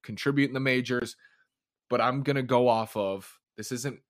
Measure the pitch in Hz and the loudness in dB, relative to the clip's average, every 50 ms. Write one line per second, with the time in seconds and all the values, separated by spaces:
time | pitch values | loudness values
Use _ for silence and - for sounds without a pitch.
0 | - - 110 98 - 143 139 143 139 139 123 135 135 135 127 127 127 117 127 123 | -12 -12 -10 -2 -2 0 2 2 2 2 0 -2 0 2 0 0 0 0 -2 -2
1 | 120 110 - _ _ - _ _ _ _ _ _ _ _ _ _ _ _ 123 117 | -2 -4 -8 _ _ -20 _ _ _ _ _ _ _ _ _ _ _ _ 0 2
2 | 113 123 127 139 139 143 139 139 131 120 131 120 123 123 117 113 110 - - 113 | 2 2 2 0 -2 0 0 -2 0 2 4 4 6 6 4 2 0 -4 -4 -2
3 | 101 95 98 98 95 - - _ _ _ _ - 107 - 127 120 117 143 120 98 | -2 -2 -4 -6 -10 -16 -20 _ _ _ _ -14 -10 -8 -8 -6 -6 -8 -10 -10
4 | _ _ | _ _